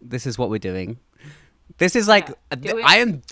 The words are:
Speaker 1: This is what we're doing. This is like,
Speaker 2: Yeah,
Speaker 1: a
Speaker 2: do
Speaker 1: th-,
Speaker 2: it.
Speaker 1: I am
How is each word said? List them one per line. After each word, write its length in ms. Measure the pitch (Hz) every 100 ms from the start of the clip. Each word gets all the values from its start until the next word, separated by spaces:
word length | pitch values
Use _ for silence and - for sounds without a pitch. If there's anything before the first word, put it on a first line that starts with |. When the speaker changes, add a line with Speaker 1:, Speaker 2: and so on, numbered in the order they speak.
Speaker 1:
This 240 | 123 123 131
is 100 | 113
what 120 | 120
we're 100 | 107
doing. 400 | - - 92 117 _ _ 147 - _ _ _ -
This 180 | 180 240
is 120 | 208
like, 200 | 208 156
Speaker 2:
Yeah, 60 | - _
Speaker 1:
a 40 | 127
Speaker 2:
do 120 | 139
Speaker 1:
th-, 40 | 226
Speaker 2:
it. 20 | 233
Speaker 1:
I 120 | 196
am 240 | 240 151 -